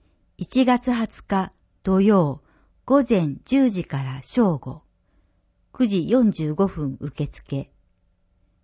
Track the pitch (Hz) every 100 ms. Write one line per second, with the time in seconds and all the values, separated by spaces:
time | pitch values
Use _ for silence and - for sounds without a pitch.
0 | _ _ _ - 175 247 254 247 - 240
1 | 226 - - 196 190 _ _ _ - 190
2 | 202 202 151 131 _ _ _ _ - 269
3 | 247 208 156 135 - 269 254 190 - 135
4 | 131 135 - - 214 147 - 78 _ _
5 | _ _ _ _ _ _ _ - 240 196
6 | 160 247 220 - 156 151 196 165 143 135
7 | 147 - 143 - - 139 - _ _ _
8 | _ _ _ _ _ _